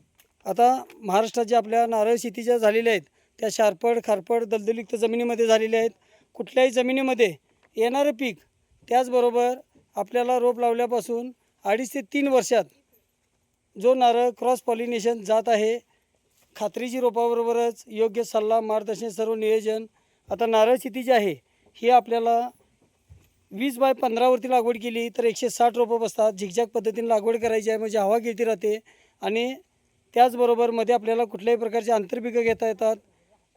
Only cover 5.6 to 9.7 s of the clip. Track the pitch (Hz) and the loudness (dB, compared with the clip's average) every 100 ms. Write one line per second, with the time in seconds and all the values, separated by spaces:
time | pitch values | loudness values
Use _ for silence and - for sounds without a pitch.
5.6 | 220 226 226 - _ _ _ - 202 262 | 2 0 0 -4 _ _ _ -12 -2 2
6.6 | 262 240 254 262 262 240 208 151 _ _ | 2 2 0 0 0 2 2 0 _ _
7.6 | _ 214 233 269 285 233 254 170 _ _ | _ -2 0 2 0 -2 -6 -6 _ _
8.6 | _ _ - 240 254 247 240 233 247 254 | _ _ 0 0 2 2 2 2 0 -2
9.6 | - | -12